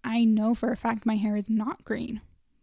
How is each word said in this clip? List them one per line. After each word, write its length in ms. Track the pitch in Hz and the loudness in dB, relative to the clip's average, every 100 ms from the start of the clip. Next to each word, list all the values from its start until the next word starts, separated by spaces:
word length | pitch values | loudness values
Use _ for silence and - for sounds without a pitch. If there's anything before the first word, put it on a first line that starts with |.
I 220 | - 233 226 | -2 2 4
know 280 | 214 220 | 4 2
for 180 | 240 - | 0 -2
a 60 | 247 | -2
fact 280 | 233 220 226 | -2 -2 0
my 100 | 214 | 0
hair 200 | 214 208 | 0 -2
is 140 | 202 | 0
not 360 | 220 214 - - | -2 -2 -6 -6
green." 360 | 220 - 226 - _ _ _ | -6 -6 -10 -12 _ _ _